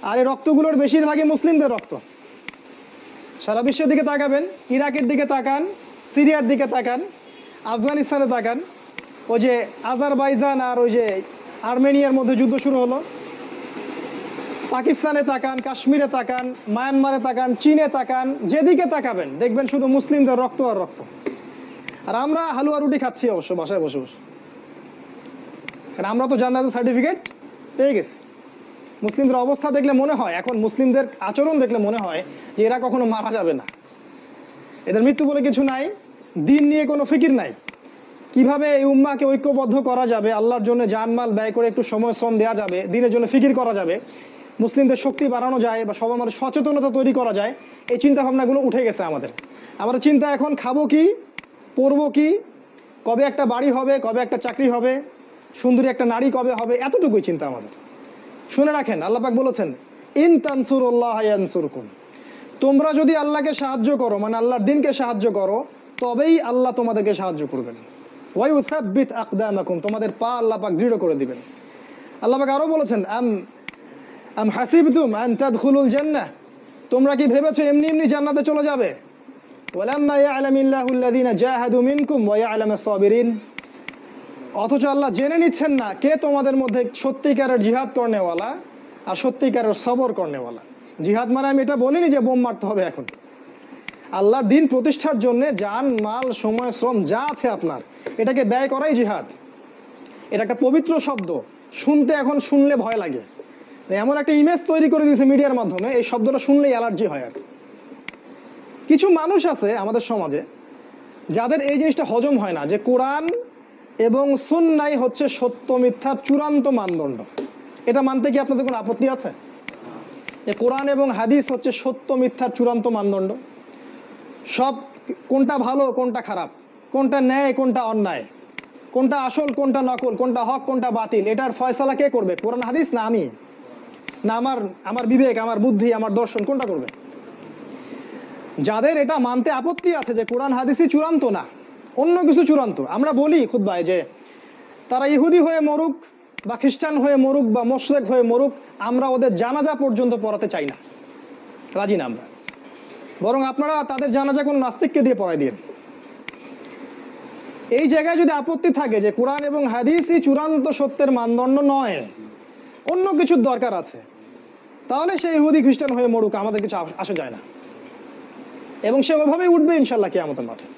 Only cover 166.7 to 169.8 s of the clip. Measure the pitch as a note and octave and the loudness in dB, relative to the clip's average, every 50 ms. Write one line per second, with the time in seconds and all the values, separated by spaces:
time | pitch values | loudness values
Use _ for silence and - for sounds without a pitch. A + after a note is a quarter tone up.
166.7 | G3+ F#3 E3 - F3 - F#3+ F3+ G3 E3 C#3+ B2+ A2+ G#2 - - - - - - | -4 -6 -6 -8 -8 -10 -8 -6 -6 -6 -6 -8 -10 -14 -18 -20 -20 -20 -20 -20
167.7 | - - - - - - - - - - - - - - - - - - - - | -20 -20 -20 -20 -20 -20 -20 -20 -20 -20 -20 -20 -20 -20 -20 -20 -20 -20 -20 -20
168.7 | - - - G#3 A#3+ C#4 C4 - D#4+ D4+ D4+ D4 D4+ E4+ F#4 F4+ E4+ D#4+ D4+ D#4+ | -14 -6 -2 0 0 2 2 2 2 2 2 2 0 2 4 4 4 4 4 4
169.7 | E4+ D#4 | 4 2